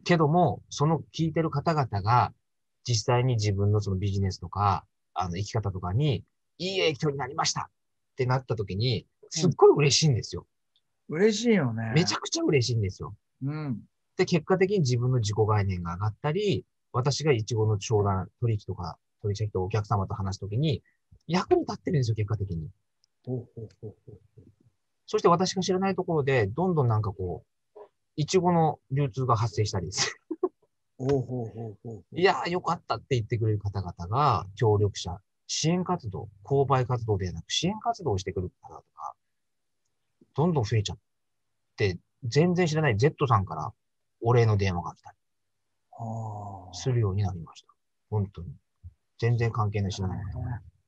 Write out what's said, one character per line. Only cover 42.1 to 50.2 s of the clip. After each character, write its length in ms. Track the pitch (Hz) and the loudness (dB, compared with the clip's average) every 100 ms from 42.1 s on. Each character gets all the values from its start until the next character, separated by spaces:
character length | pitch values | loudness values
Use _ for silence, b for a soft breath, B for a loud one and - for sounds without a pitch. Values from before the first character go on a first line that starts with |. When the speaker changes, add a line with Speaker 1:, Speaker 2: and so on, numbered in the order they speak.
| _ | _
Speaker 1:
全 320 | 120 135 175 | -2 2 4
然 120 | 175 175 | 4 2
知 100 | 156 | 2
ら 60 | |
な 80 | 151 | 0
い 60 | 101 | 2
Z 300 | 143 - 131 | 2 2 2
さ 100 | 110 | 2
ん 60 | |
か 100 | 92 | 0
ら 180 | 80 71 - _ _ _ - | -6 -8 -12 _ _ _ -4
お 120 | 117 | 2
礼 140 | 123 113 | 4 4
の 100 | 101 | 4
電 180 | 98 | 2
話 80 | 87 | -2
が 120 | 80 | -6
来 80 | - | -12
た 80 | - | -20
り 60 | - _ _ _ _ _ _ _ | -20 _ _ _ _ _ _ _
Speaker 2:
あ 800 | - 113 113 117 107 101 92 - | -12 -10 -8 -8 -10 -12 -14 -14
ー。 40 | |
Speaker 1:
す 160 | - 139 | -6 0
る 100 | 120 | 2
よ 100 | 104 | 2
う 40 | |
に 80 | 98 | 2
な 100 | 95 | 0
り 80 | 87 | -2
ま 140 | 78 | -12
し 80 | - | -18
た。 60 | - _ _ _ - | -20 _ _ _ -4
本 160 | 107 98 | -2 -2
当 140 | - | -6
に。 120 | 87 - _ _ - _ _ - | -14 -14 _ _ -20 _ _ -2
全 180 | 117 117 | 0 2
然 160 | 117 | 0
関 180 | 113 104 | -2 -2
係 120 | 104 | -2
な 60 | 95 | -4
い、 40 | |
知 80 | 95 | -2
ら 80 | 92 | -4
な 120 | 87 | -4